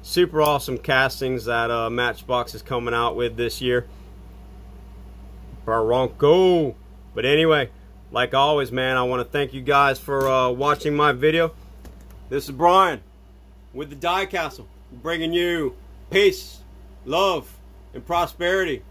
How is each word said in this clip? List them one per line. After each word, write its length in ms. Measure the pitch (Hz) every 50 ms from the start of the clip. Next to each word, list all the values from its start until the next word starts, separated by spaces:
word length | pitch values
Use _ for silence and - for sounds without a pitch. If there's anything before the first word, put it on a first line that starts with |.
Super 380 | - - - 180 180 175 170 151
awesome 380 | 151 151 147 139 - - 127 117
castings 640 | - - 139 131 131 131 - - 135 127 131 120 107
that, 260 | 117 117 117 117 117
uh, 200 | 117 117 113 113
Matchbox 640 | 117 120 123 120 113 - - - 127 123 120 - -
is 80 | 110
coming 320 | - - 135 123 120 120 120
out 200 | 117 117 120 78
with 220 | 101 120 117 107
this 240 | 113 120 117 - -
year. 260 | 131 123 123 123 120 - - - - - - - - - - - - - - - - - - - - - - - - - - - - - - - - - - - -
Bronco. 1080 | - 110 113 110 110 120 127 131 117 - - 147 143 160 185 185 185 180 170 156 131 - - - - - - - - -
But 120 | 110 113
anyway, 420 | 131 143 156 160 160 156 151 131 117 - - - - - - - -
like 220 | - 107 123 123
always, 400 | - 135 139 151 151 147 139 113
man, 240 | 117 131 131 131 131
I 60 | 127
wanna 220 | 123 123 127 123 120
thank 280 | - - 143 139 127
you 80 | 127 135
guys 380 | 127 135 143 139 143 139 131 -
for, 280 | - - 139 139 135
uh, 220 | 135 131 131 127 127
watching 480 | 123 123 139 147 147 - - 151 147
my 160 | 147 147 151
video. 400 | 139 123 135 156 156 165 165 160 - - - - - - - - - - - - - - - -
This 140 | 131 143 135
is 80 | -
Brian 480 | 139 127 165 175 180 190 190 175 151 107 - - - - - - - - - - - - - - -
with 160 | 127 147 143
the 60 | 143
Die 300 | 139 143 170 175 190 196
Castle, 420 | 190 196 180 165 147 - - 117 - - - - -
bringing 400 | - 123 117 156 170 165 165 165
you 420 | 170 175 175 175 170 170 151 131 - - - - - - - -
peace, 480 | - 190 208 196 185 - - - - - - - - - - - - - -
love, 460 | 127 147 170 196 196 180 151 - - - - - - - - - -
and 140 | - 127 120
prosperity. 760 | - 170 170 175 156 - - 175 175 185 190 190 170 139 117 - -